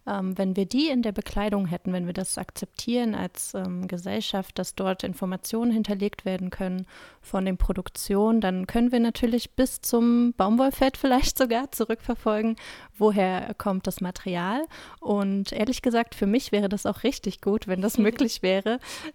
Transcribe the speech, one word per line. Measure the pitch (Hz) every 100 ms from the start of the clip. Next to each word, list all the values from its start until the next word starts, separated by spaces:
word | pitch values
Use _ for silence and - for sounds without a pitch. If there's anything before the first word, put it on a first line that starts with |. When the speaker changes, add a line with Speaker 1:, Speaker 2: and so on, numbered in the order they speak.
| -
Speaker 1:
Ähm, | 202 185 185
wenn | 196
wir | 185 190
die | 247 311
in | 262
der | 226
Bekleidung | 202 - - 208 202 185
hätten, | 170 -
wenn | 180 175
wir |
das | 180 185 -
akzeptieren | - - - - - 240 233
als, | 208 185 - -
ähm, | 196 185 180 185
Gesellschaft, | 180 185 208 214 196 190 -
dass | 185
dort | - 190 190
Informationen | 196 180 185 185 - 226 240
hinterlegt | 226 214 202 202 - -
werden | 185 185
können | - 190 185 185 - - -
von | - 196 190
den | 185
Produktionen, | - 185 - - - 202 220 226
dann | 196 185 185
können | 240 240
wir | 240
natürlich | 233 - 233 233 -
bis | - 262 -
zum | - 233 233 240 240 -
Baumwollfeld | 196 233 269 - 269 -
<laughs> |
vielleicht | 277 254 - -
sogar | 262 226 277
zurückverfolgen, | - 220 226 - 233 - 214 220 226 - - - -
woher | 214 202 185 185 -
kommt | - 208 190 190
das | -
Material. | 185 - - 175 180 240 320 - - -
Und | 208 202 196 196 196
ehrlich | - 220 254
gesagt, | 254 233 233
für | - 202
mich | 226 -
wäre | 202 202
das | 202
auch | 196 202
richtig | 233 - - -
gut, | - 214 -
wenn | 185
das | 196 -
Speaker 2:
<laughs> |
Speaker 1:
möglich | 214 233 247 -
wäre, | 185 190 202 247 - - 320